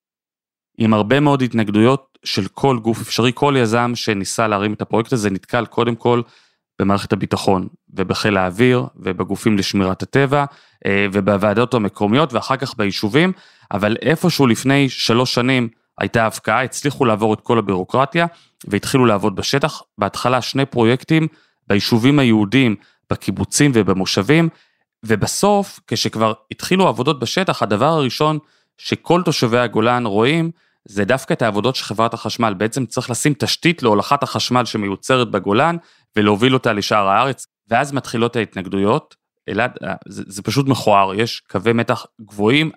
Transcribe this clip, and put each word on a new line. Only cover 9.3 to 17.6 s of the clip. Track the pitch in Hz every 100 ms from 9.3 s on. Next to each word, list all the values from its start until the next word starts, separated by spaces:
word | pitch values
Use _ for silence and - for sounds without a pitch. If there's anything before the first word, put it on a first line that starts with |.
| 98 113 104
לשמירת | 92 101 95 95
הטבע, | 95 135 139 143 143 - _ _ -
אה, | 98 101
ובוועדות | 98 98 101 104 101 120
המקומיות, | 123 101 - 101 123 156
ואחר | 113 - 135
כך | 131 -
ביישובים, | 101 - 107 127 180 185 - _ -
אבל | 98 104 -
איפשהו | 120 160 180 - -
לפני | 220 131 139 135
שלוש | - - 117 127
שנים | - 123 131 113 - _ -
הייתה | 101 117 110
הפקעה, | - - 110
הצליחו | 127 - 143 -
לעבור | 127 107 110
את | 107
כל | -
הבירוקרטיה, | 117